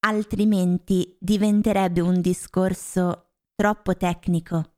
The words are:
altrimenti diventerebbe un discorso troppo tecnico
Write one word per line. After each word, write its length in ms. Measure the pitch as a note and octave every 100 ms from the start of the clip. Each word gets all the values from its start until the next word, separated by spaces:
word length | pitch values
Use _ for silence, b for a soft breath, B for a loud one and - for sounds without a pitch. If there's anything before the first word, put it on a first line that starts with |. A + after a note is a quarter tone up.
altrimenti 1120 | G#3+ G#3+ G#3+ G3+ G#3+ G3+ F3+ F3+ - F#3+ E3+ _
diventerebbe 800 | F3+ G#3 G#3+ G#3 G#3+ G3+ F#3+ F3
un 200 | F3 F3+
discorso 1080 | F3 F3+ - - F#3 F#3 - - F3+ - _ _ _ _
troppo 420 | G#3 G#3 - F#3
tecnico 760 | F3+ F3 - E3+ E3 E3+ D#3+